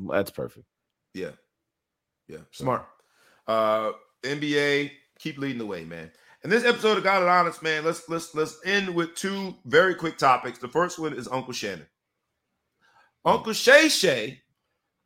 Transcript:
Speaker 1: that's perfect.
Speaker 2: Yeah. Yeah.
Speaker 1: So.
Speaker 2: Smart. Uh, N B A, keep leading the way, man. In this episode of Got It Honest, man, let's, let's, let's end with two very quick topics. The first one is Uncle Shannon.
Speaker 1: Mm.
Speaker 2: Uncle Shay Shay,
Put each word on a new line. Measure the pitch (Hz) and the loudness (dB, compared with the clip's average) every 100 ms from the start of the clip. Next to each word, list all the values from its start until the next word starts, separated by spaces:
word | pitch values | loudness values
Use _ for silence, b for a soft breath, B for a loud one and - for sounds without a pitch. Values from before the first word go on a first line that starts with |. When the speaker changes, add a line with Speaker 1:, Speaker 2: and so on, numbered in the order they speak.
| 95 | -2
Speaker 1:
that's | 82 95 | -2 -2
perfect. | - 64 - _ _ _ _ _ | -6 -10 -12 _ _ _ _ _
Speaker 2:
Yeah. | 95 82 69 _ _ _ _ _ _ _ _ - | -12 -12 -12 _ _ _ _ _ _ _ _ -20
Yeah. | 78 - | -20 -20
Speaker 1:
So. | - | -8
Speaker 2:
Smart. | 131 120 - _ b b b b - | -4 -4 -6 _ b b b b -2
Uh, | 113 110 110 110 - _ _ | 0 2 2 -2 -8 _ _
N | 127 147 | -8 -4
B | 151 143 | -2 0
A, | 143 143 143 - _ _ | 2 0 -2 -10 _ _
keep | 160 139 | -12 -6
leading | 139 120 | -8 -6
the | 107 | -8
way, | 90 | -8
man. | 82 85 80 b b b | -10 -14 -16 b b b
In | 151 | -2
this | 226 | 2
episode | 240 220 220 196 | 2 2 2 2
of | |
Got | 190 196 | 2 2
It | 180 | 4
Honest, | 180 170 - | 4 4 -2
man, | 160 156 | -4 0
let's, | 160 165 - | -2 -4 -6
let's, | 165 - | -8 -6
let's | 151 156 - | -4 -4 -4
end | 185 202 190 | -2 -2 0
with | 170 165 | -2 -4
two | - 190 196 190 - 123 | -4 -6 -4 -8 -10 2
very | 147 185 | 4 4
quick | 170 160 - | 2 -6 2
topics. | 139 123 123 - | 4 4 0 -10
The | 123 | -4
first | 156 175 170 | 0 0 -2
one | 156 | -6
is | 123 107 | -6 -6
Uncle | 127 127 | -6 -6
Shannon. | 120 107 87 73 _ _ _ _ _ _ _ _ _ b b b _ 160 | -8 -8 -8 -14 _ _ _ _ _ _ _ _ _ b b b _ 0
Speaker 1:
Mm. | |
Speaker 2:
Uncle | - 220 | 0 -2
Shay | 214 233 285 311 | 0 6 8 6
Shay, | - 175 127 113 - _ _ _ _ _ _ | 2 2 0 -4 -10 _ _ _ _ _ _